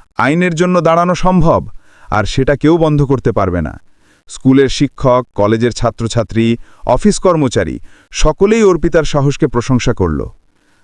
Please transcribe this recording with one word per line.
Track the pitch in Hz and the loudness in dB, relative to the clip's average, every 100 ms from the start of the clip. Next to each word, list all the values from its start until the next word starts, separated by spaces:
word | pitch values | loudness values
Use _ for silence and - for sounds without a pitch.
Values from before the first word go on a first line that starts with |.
| _ - | _ -4
আইনের | 123 165 180 | -2 0 0
জন্য | 160 180 180 | 0 0 2
দাঁড়ানো | 160 165 180 175 | 2 2 0 0
সম্ভব, | 185 185 165 104 - - - _ - | 2 4 4 2 -2 -14 -20 _ -6
আর | 107 | -4
সেটা | 104 - 131 143 | -2 -2 -2 0
কেউ | 147 165 | 2 2
বন্ধ | 156 147 | 2 0
করতে | 135 131 123 | 0 0 -2
পারবে | 104 95 87 | -2 -2 -2
না। | 76 - - _ _ _ - | -6 -10 -20 _ _ _ -20
স্কুলের | - 131 135 131 | -2 2 4 2
শিক্ষক, | - 143 - 135 123 120 - | 0 -4 -2 0 0 -2 -2
কলেজের | 104 113 120 | 0 0 0
ছাত্রছাত্রী, | - 117 - 117 117 107 107 117 117 - - - | -2 -4 -4 -4 -4 -2 -2 0 -2 -8 -8 -2
অফিস | 127 208 - | 0 2 2
কর্মচারী, | 190 165 131 113 82 58 - - _ | 0 0 0 -2 -4 -6 -14 -20 _
সকলেই | - 156 - 202 226 | -2 0 2 2 2
অর্পিতার | 202 165 165 165 | 2 2 0 0
সাহসকে | 143 147 139 - 139 | 0 0 -2 0 -2
প্রশংসা | 120 - 123 127 | -2 -2 -2 0
করল। | 110 87 71 50 - _ _ _ _ | -2 -2 -4 -8 -14 _ _ _ _